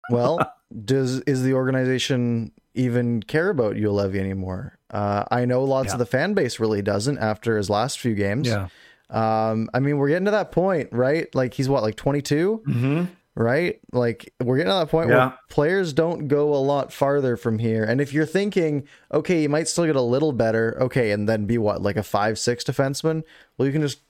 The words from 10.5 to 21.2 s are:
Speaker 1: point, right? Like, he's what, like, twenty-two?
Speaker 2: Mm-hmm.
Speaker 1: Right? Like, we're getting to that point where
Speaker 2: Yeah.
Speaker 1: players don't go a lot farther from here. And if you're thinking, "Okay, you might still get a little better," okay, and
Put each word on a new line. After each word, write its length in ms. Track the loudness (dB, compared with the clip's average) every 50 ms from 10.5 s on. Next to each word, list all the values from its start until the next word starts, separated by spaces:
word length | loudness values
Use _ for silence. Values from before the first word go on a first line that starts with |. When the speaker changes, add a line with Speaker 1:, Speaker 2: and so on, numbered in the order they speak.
Speaker 1:
point, 360 | 0 0 2 2 0 0 -2 -2
right? 420 | 0 0 2 2 2 0 0 -2 -2
Like, 180 | -2 -2 -2 -2
he's 140 | -4 0 2
what, 140 | 2 2
like, 140 | 2 0 -4
twenty-two? 680 | -2 -2 0 0 0 0 0 0 2 2 0 0 -2 -2
Speaker 2:
Mm-hmm. 380 | -2 -2 0 0 0 0 0 -2 -4 -8 _ _ _ _
Speaker 1:
Right? 460 | -2 0 2 2 0 0 -2 -4 -8 -12 -4
Like, 400 | -2 0 0 0 -2 -4 -12 -20 _ _
we're 140 | -2 0 0
getting 140 | 2 2 2
to 40 | 2
that 140 | 0 0 0
point 180 | 0 0 2 4
where 80 | 4 4
Speaker 2:
Yeah. 140 | 4 2 -2 -10 _ _
Speaker 1:
players 420 | 0 0 2 2 2 0 0 0 0
don't 340 | 0 0 0 -2 -4 -2 0
go 260 | 2 2 2 2 2
a 20 |
lot 360 | 2 2 2 0 0 -2 -4
farther 440 | -2 -2 0 2 2 2 2 0 -2 0
from 200 | -2 -2 -2 0
here. 240 | 0 0 0 0 2
And 160 | 0 2 0
if 120 | 0 0 0
you're 120 | -2 -2
thinking, 580 | 0 0 0 0 2 0 0 0 2 0 -2 -6 -8 -20 -20 _ _
"Okay, 300 | -2 -2 0 2 0 2
you 60 | 2 2
might 180 | 0 0 0 -2
still 160 | 0 0 2
get 120 | 2 2
a 60 | 2
little 300 | 2 2 2 2 2 0
better," 440 | 2 2 0 2 2 2 0 0 0 0
okay, 300 | -2 0 2 0 2 2
and 160 | 0 0